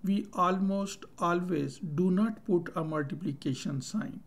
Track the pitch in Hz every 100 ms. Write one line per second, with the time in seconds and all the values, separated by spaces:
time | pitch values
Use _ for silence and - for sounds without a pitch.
0 | 190 202 214 - 180 190 196 196 196 -
1 | - - 175 175 180 160 139 139 160 147
2 | 185 185 220 214 - 175 170 - 156 156
3 | 143 151 175 139 - 131 - 139 - 214
4 | - -